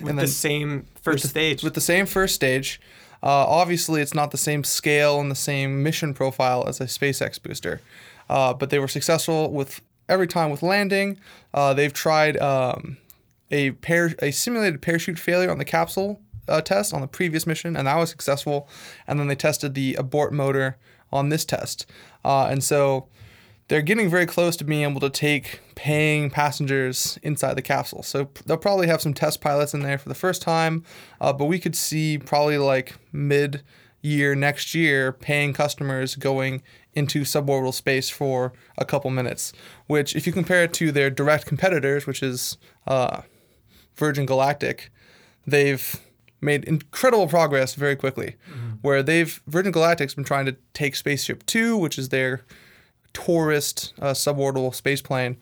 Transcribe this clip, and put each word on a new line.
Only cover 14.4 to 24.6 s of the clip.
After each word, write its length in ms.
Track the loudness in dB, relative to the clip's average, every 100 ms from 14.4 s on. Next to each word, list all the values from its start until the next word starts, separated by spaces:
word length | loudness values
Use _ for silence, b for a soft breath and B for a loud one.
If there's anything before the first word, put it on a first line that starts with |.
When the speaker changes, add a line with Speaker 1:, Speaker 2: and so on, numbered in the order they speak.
| -2 0 0 0
Speaker 2:
parachute 380 | -2 -2 -2 -4
failure 300 | 0 2 2
on 100 | -2
the 60 | -2
capsule, 540 | 0 0 -2 -4 -6 -14 -16 -2
uh, 140 | -2
test 320 | 2 0 0
on 80 | -4
the 60 | -6
previous 400 | -2 -2 0 -2
mission, 280 | -4 -4 -2
and 120 | 0
that 100 | 2
was 120 | 0
successful. 600 | -2 -2 -2 0 -2 -4 B B B -4
And 120 | -2
then 80 | 0
they 80 | 0
tested 380 | 0 0 -4
the 220 | -2 -2 -2
abort 360 | -2 0 0
motor 460 | 0 0 2 0 -4 b b b
on 180 | -2 0
this 140 | -2
test. 440 | -2 -4 -4 -10 -14 B B B
Uh, 220 | 2 2 2
and 180 | 0
so 440 | 0 2 4 2 -4 b b b b b -2
they're 140 | 0
getting 280 | 2 2 4
very 180 | 2 2
close 280 | 2 0
to 60 | 0